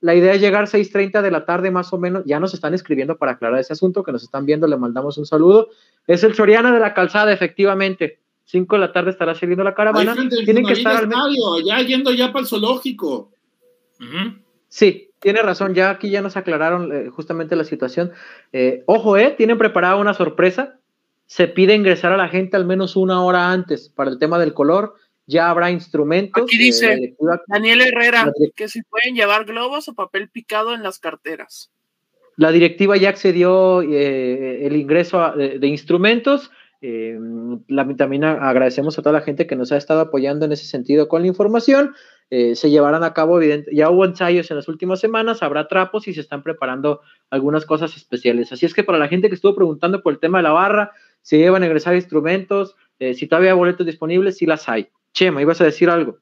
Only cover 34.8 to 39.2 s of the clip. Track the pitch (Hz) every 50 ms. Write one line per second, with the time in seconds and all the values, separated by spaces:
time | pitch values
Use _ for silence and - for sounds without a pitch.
34.8 | 143 139 151 170 175 170 - 185 170 160 - 147 139 135 135 135 131 139 147 143
35.8 | - - 175 175 185 208 233 240 226 277 277 277 277 - _ _ _ _ _ _
36.8 | - 131 117 113 110 113 113 110 113 113 117 117 113 120 120 117 - _ 135 139
37.8 | 139 131 143 127 143 135 135 139 147 156 160 120 139 135 127 131 131 127 127 -
38.8 | 139 156 151 - 147 147 151 151